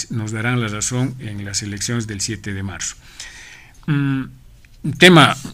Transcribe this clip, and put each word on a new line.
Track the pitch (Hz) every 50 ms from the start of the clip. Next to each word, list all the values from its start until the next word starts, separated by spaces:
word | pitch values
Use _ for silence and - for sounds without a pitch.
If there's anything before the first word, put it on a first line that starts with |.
| - -
nos | - 113 107 107
darán | 113 110 110 120 127 123
la | 117 107
razón | 104 107 104 - 123 123 127 135 127 131
en | 127 107 104 101 101
las | 101 98 -
elecciones | 107 101 101 98 - - 120 120 110
del | 110 104 98
siete | - - 107 95 - 104
de | 98 95
marzo. | 95 98 92 - - - - - - - - - - - - - - - - - - - - - -
Mm, | - 147 143 139 139 135 135 127 127 - - - - - - - - - - -
un | 160
tema, | 127 - 175 185 180 156 135 107 - - - -